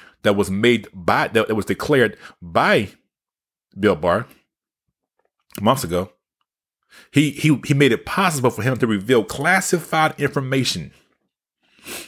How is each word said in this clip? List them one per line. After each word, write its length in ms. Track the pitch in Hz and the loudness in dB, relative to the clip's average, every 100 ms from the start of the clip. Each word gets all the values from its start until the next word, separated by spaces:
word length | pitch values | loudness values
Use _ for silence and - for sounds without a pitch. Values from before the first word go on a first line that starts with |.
| - _ | -20 _
that 120 | 110 | 0
was 160 | 101 95 | 2 0
made 380 | 95 120 117 101 | 2 2 2 -2
by, 360 | 95 85 120 - | -8 -2 0 2
that, 200 | 110 107 | 0 0
that 60 | |
was 120 | 110 92 | -2 -2
declared 500 | 95 - 143 110 - - - | -4 0 2 2 -2 -20 -20
by 480 | 85 85 160 175 98 - _ _ _ _ _ _ _ - | -4 0 2 2 0 -8 _ _ _ _ _ _ _ -2
Bill 180 | 101 85 | 0 2
Barr 300 | 87 95 - _ _ _ _ _ _ _ _ _ _ _ _ - | 2 0 -2 _ _ _ _ _ _ _ _ _ _ _ _ -4
months 240 | 101 135 | 0 0
ago, 280 | 85 87 95 _ _ _ _ _ _ _ _ - - | 0 -4 -4 _ _ _ _ _ _ _ _ -20 -4
he, 200 | 139 151 | 0 0
he, 300 | - 151 131 - | 0 0 0 0
he 80 | |
made 180 | 139 139 | 2 4
it 140 | 110 - | 2 -2
possible 440 | - 190 147 123 | -2 0 0 -2
for 120 | 110 | 0
him 140 | 117 123 | -2 0
to 80 | 120 | 0
reveal 380 | 104 98 123 | -2 2 2
classified 920 | 98 - 151 185 - 175 - 160 156 - | 2 -2 0 0 0 -4 -2 0 0 0
information 720 | 143 147 131 135 120 90 69 - _ _ _ _ _ _ _ _ - - | -4 -2 -2 -2 -2 -4 -8 -16 _ _ _ _ _ _ _ _ -18 -16